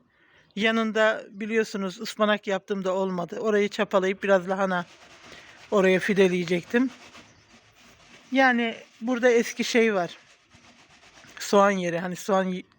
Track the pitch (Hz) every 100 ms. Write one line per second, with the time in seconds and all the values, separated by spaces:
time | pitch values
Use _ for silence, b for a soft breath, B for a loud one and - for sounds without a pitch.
0 | b b b b b 196 226 226 220 214
1 | 220 220 - 196 214 226 214 202 190 196
2 | 226 - 208 208 208 190 - 196 185 190
3 | 190 180 175 208 220 208 202 - 196 196
4 | 190 196 196 190 180 190 190 180 170 -
5 | - - B B B B - 214 185 185
6 | - 196 190 180 165 175 - 240 262 -
7 | - - - _ _ _ _ _ _ _
8 | _ - _ 262 262 240 233 - - _
9 | 226 240 247 233 233 - - 240 226 196
10 | 170 - _ _ _ _ _ _ _ _
11 | - - - - - 202 202 190 175 165
12 | 185 175 - 190 185 185 -